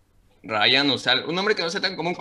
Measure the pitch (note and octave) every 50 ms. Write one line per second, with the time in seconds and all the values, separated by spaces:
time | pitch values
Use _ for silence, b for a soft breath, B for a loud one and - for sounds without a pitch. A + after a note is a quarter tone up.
0 | _ _ _ _ _ _ _ _ - - A2 G#2 G#2 A#2 B2+ C3+ C#3+ C#3+ B2+ A2
1 | - B2+ B2+ B2+ B2 C#3 E3 F#3 G3 G#3+ G#3+ - E3+ E3+ F3+ G3 - F#3+ F#3 E3
2 | D#3 F3 F3 -